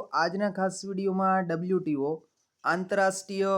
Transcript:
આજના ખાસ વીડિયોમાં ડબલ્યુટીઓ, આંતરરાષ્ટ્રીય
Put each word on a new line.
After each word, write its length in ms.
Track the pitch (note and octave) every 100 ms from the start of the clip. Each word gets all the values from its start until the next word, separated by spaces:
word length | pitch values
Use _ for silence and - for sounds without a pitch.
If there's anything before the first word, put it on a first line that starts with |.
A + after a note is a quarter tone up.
| -
આજના 380 | C#3+ E3+ F#3+ G#3
ખાસ 300 | F#3+ F#3+ F#3+ G3
વીડિયોમાં 640 | F#3+ G3 F#3 F#3+ F#3+ F3
ડબલ્યુટીઓ, 800 | E3 F3+ F#3 F3+ D3 C3+ D#3+ - _ _ _
આંતરરાષ્ટ્રીય 840 | C3+ E3+ F#3 G3 F#3+ F#3+ - F#3+ G3